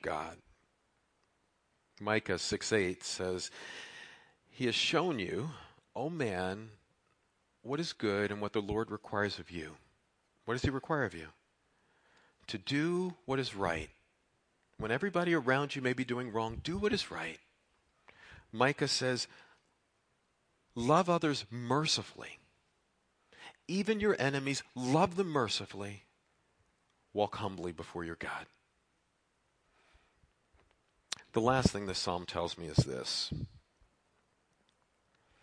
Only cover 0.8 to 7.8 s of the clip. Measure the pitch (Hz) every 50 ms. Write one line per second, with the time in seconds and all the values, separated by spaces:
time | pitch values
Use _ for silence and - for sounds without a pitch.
0.8 | _ _ _ _ _ _ _ _ _ _ _ _ _ _ _ _ _ _ _ _
1.8 | _ _ _ - 104 104 107 110 - - 95 85 - - 107 98 - - 113 110
2.8 | 95 90 92 - - - - - 92 92 92 90 - - - - - - - -
3.8 | - - - - - - - - - - _ _ _ _ - - 131 120 113 -
4.8 | - - - 151 165 185 156 117 92 85 80 95 127 160 143 - - - - _
5.8 | _ _ - - 123 156 175 160 139 110 95 90 92 92 95 104 110 113 107 -
6.8 | _ _ _ _ _ _ _ _ _ _ _ _ _ _ _ _ - 117 135 151